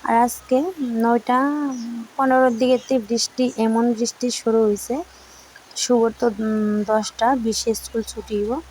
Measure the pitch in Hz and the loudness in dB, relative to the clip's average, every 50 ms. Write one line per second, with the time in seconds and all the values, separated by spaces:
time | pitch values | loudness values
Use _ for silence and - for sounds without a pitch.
0 | - - 226 226 240 240 - - - - 254 254 302 370 370 320 269 240 233 226 | -2 2 2 2 2 2 0 -10 -4 0 0 0 0 -2 -4 -4 -4 -2 0 0
1 | 226 233 233 233 - - 247 254 269 285 294 302 294 277 262 247 226 233 233 233 | 2 2 2 2 2 0 2 2 2 0 0 -2 -4 -4 -6 -6 -8 -8 -10 -10
2 | 226 - - - 269 262 254 262 262 254 233 220 254 247 254 240 - - 262 254 | -12 -10 -4 -2 2 4 4 4 4 4 2 2 2 2 2 2 2 0 -2 -2
3 | 214 - 233 226 - - - - 254 247 - - 226 226 220 226 233 240 233 214 | 0 0 -2 -2 -2 -4 -2 -2 -2 -2 0 0 0 2 2 2 2 2 0 0
4 | 233 226 - - - 247 - - - 233 220 226 220 214 208 202 - - 240 294 | -2 -4 -4 -4 -4 -4 -4 -2 -2 2 2 4 4 2 2 -2 -4 -6 -6 -6
5 | 359 - - - - - - - - - - - - - - - - - 247 233 | -6 -10 -16 -20 -20 -20 -20 -20 -20 -20 -20 -20 -20 -16 -8 -8 0 2 2 2
6 | 226 226 226 - 247 233 208 202 220 220 214 214 214 208 208 208 208 214 214 220 | 2 2 0 0 -2 -2 0 -2 -2 -2 0 0 0 0 0 -2 0 0 0 0
7 | 214 - - - 226 240 277 254 220 226 208 - - 233 220 - - - - 226 | 0 -4 -4 0 2 2 2 2 0 -2 -2 -2 -2 -2 -2 -4 -6 -6 -6 -6
8 | 214 - - 220 202 - 214 208 208 214 247 320 330 - | -6 -6 -12 -14 -10 -6 -4 -4 -2 -2 -4 -6 -8 -12